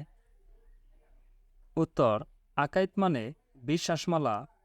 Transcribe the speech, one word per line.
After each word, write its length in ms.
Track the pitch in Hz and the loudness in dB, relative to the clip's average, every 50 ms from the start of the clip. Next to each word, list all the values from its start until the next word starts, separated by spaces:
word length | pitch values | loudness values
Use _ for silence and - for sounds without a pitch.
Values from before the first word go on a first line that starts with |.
| 151 - _ _ _ _ _ _ _ - - - _ - - - _ _ - _ _ _ - - _ _ - _ _ _ _ - - - - | -10 -14 _ _ _ _ _ _ _ -20 -20 -20 _ -20 -20 -20 _ _ -20 _ _ _ -20 -20 _ _ -20 _ _ _ _ -20 -20 -6 -2
উত্তর, 380 | 165 160 - _ - 135 113 104 113 143 - - _ _ _ _ | -2 -2 0 _ 2 2 2 2 0 -4 -8 -20 _ _ _ _
আকাইদ 340 | 143 143 - - 185 196 190 - | -2 -2 0 0 0 0 0 0
মানে 260 | 196 190 180 147 120 107 127 156 - _ _ _ 131 120 123 | 0 0 0 0 -2 -4 -8 -12 -16 _ _ _ -10 -4 -2
বিশ্বাসমালা। 680 | 156 170 - - 170 - - 180 170 156 143 120 104 104 139 - _ _ | -2 -2 0 -2 -2 -2 -2 -2 -2 0 0 0 -2 -4 -6 -12 _ _